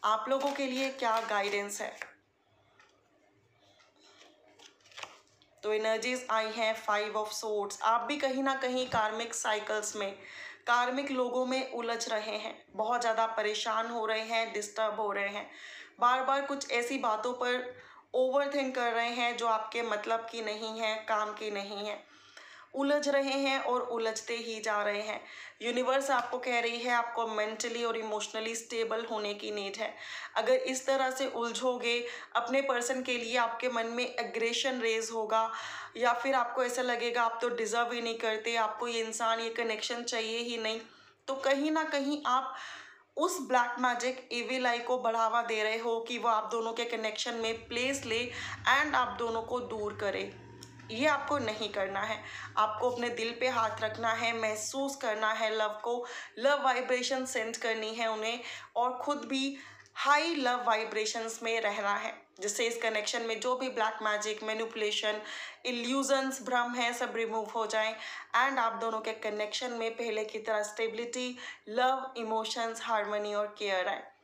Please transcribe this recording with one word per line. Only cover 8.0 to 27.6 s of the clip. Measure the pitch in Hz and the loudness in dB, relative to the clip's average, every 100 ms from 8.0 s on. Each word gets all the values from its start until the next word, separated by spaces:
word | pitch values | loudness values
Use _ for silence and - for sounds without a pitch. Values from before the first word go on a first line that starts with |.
भी | 233 285 | 2 0
कहीं | 269 262 | 0 2
ना | 269 262 | 2 2
कहीं | 254 254 254 | 0 0 0
karmic | 240 214 220 233 | 2 0 -2 -4
cycles | - 240 214 208 214 208 214 | -4 0 0 0 -2 -2 -4
में, | 196 196 - - - - - | -6 -6 -14 -14 -14 -10 2
karmic | 240 247 262 277 | 4 4 0 0
लोगों | 262 247 247 254 | 0 0 2 0
में | 262 254 | 0 -2
उलझ | 240 233 233 247 | -4 -2 -2 -2
रहे | 220 214 214 | -2 -2 -6
हैं, | 214 - - - | -6 -10 -14 -4
बहुत | 220 240 | 0 2
ज़्यादा | 233 220 226 | 2 4 2
परेशान | 220 214 214 226 220 233 | 2 0 0 0 0 0
हो | 233 214 | -2 0
रहे | 220 | 0
हैं, | 220 226 226 | 0 0 0
disturb | 208 202 - 220 208 | -4 -6 -2 0 0
हो | 214 | 0
रहे | 196 202 | 0 -2
हैं, | 208 - - - - - - | -4 -10 -14 -16 -16 -18 2
बार | 240 254 | 4 6
बार | 254 277 277 | 4 2 2
कुछ | 277 - | -4 0
ऐसी | 240 240 269 | 0 0 0
बातों | 226 214 240 | 2 0 0
पर | 254 247 247 247 - - - _ | 0 0 0 -2 -10 -18 -20 _
overthink | 247 254 269 277 285 262 254 | 2 4 4 4 2 0 2
कर | 240 | 2
रहे | 226 233 | 2 0
हैं | 240 240 233 | 2 0 2
जो | 233 | 2
आपके | 220 220 233 | 2 0 -2
मतलब | 226 208 220 226 226 | 0 0 0 -2 -2
की | 233 | -6
नहीं | 214 214 220 220 | -4 -4 -6 -2
है, | 220 220 - | -2 -2 0
काम | 214 214 | 0 0
की | 208 220 | -2 -4
नहीं | 202 196 202 208 | -4 -6 -6 -6
है, | - - - - - - - - 269 | -6 -12 -20 -20 -20 -20 -20 -10 0
उलझ | 277 294 285 | 4 4 6
रहे | 277 277 269 | 4 4 2
हैं | 277 269 | 2 2
और | 247 247 | 2 0
उलझते | 247 233 226 220 - 233 | 0 0 0 -2 -4 -4
ही | 233 220 | -4 -4
जा | 220 208 | 0 2
रहे | 208 208 | 2 0
हैं। | 214 208 - - - - | -2 -6 -10 -16 -16 -6
यूनिवर्स | 226 240 254 269 277 | -2 2 4 2 4
आपको | 254 240 254 | 2 2 -4
कह | 254 240 | 0 2
रही | 233 233 | 2 0
है | 247 | 2
आपको | 240 233 226 226 | 2 2 0 -2
मेंटली | 214 214 220 | 0 -2 -2